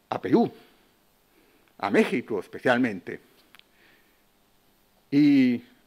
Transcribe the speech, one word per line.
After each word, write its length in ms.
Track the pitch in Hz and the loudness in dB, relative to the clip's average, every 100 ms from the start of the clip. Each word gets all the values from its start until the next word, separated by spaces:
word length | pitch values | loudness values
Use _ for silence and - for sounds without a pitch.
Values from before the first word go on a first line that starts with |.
| - | -10
a 120 | - | -8
Perú, 320 | 95 180 185 - _ _ _ _ _ _ _ _ _ _ _ - | 0 0 0 -4 _ _ _ _ _ _ _ _ _ _ _ -10
a 120 | 98 | -2
México 500 | 160 220 131 117 104 | 0 0 -2 -6 -8
especialmente. 800 | - 98 - 120 127 95 - 82 _ _ _ _ _ _ _ _ _ _ _ _ _ _ _ _ _ _ - | -10 -6 -2 0 0 -4 -12 -18 _ _ _ _ _ _ _ _ _ _ _ _ _ _ _ _ _ _ -4
Y, 480 | 143 147 139 127 120 - _ | 2 4 4 2 0 -8 _